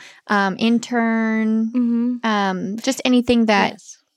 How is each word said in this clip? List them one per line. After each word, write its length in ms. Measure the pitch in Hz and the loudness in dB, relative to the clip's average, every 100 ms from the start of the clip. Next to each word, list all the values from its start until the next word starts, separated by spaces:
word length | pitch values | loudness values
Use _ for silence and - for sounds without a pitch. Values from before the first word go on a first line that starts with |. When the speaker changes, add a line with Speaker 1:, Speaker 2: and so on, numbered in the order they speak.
| - - - | -8 -16 -2
Speaker 1:
um, 280 | 208 196 180 | 0 0 0
intern, 1120 | 226 233 - 240 226 226 220 220 220 220 226 | 0 0 0 -2 0 0 0 0 0 0 0
Speaker 2:
Mm-hmm. 480 | 247 240 233 240 247 | -2 0 0 -2 -2
Speaker 1:
um, 540 | 226 208 196 185 185 220 | -2 0 0 -2 -6 -6
just 240 | - 254 | -4 -2
anything 400 | 254 247 247 240 | 2 2 4 2
that 260 | 220 202 190 | 4 2 2
Speaker 2:
Yes. 240 | 208 - - _ | -4 -20 -20 _